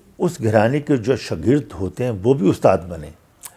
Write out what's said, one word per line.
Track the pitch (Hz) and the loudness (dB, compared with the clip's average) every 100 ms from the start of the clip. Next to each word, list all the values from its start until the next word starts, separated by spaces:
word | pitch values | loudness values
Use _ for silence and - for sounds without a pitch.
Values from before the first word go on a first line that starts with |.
| _ - | _ -4
उस | 180 - | -4 -2
घराने | 110 107 113 143 | 2 4 4 0
के | 147 135 | 0 0
जो | 107 127 | 0 -2
शागिर्द | - 90 107 147 - | -4 -4 0 0 0
होते | - 92 104 | -8 -8 -6
हैं | 123 | -6
वो | 101 107 | -2 0
भी | 139 190 | 2 2
उस्ताद | 120 123 95 | 2 4 2
बने, | 85 80 73 - _ _ - | -2 -12 -14 -20 _ _ -20